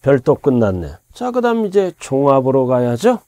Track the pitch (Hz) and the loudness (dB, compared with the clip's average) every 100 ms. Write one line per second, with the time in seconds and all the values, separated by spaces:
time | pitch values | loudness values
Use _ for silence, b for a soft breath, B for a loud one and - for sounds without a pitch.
0 | 139 139 156 131 143 123 107 92 78 73 | 2 0 2 0 0 2 0 -2 -8 -14
1 | _ - 247 247 240 233 214 196 185 - | _ -10 -6 -2 -2 -2 0 0 -2 -6
2 | - 135 143 135 131 135 127 127 123 120 | -6 0 2 2 2 0 0 0 0 0
3 | 208 233 | 0 -2